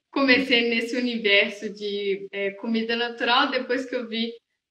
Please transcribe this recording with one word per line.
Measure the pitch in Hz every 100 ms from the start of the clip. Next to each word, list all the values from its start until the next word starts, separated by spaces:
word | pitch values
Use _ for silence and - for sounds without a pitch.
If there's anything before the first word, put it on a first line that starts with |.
| _
comecei | 277 269 247 - 233 233
nesse | 226 - 247
universo | 247 220 202 202 226 - 214
de, | 202 208 202 202 196 196
é, | 196 196
comida | 196 233 226 226 233
natural | 240 233 233 254 277
depois | 254 - 269
que | 262
eu | 247 214
vi, | 226 233 233 _ _ _